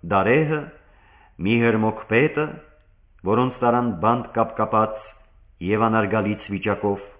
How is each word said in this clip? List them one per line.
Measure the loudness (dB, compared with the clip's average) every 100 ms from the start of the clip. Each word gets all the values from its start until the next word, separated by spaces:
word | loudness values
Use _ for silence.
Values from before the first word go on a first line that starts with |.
Դարեհը, | 0 0 4 4 2 -2 -6 -16 _ _ _ -20 _ _
Միհեր | 0 2 4 2
Մոքփետը, | 0 -2 0 2 2 0 -6 -8 -20 _ _ _ _ _
որոնց | -2 2 2 0
տարան | 0 2 0
բանտ | 0 0 0 -2
կապկապած | -2 -2 -2 -2 0 0 -4 -14 -20 _ _ -20 _
և | -2 0 2
անարգալից | 2 0 0 -2 -4 -6
վիճակով։ | -6 -4 -2 -2 -4 -8 -20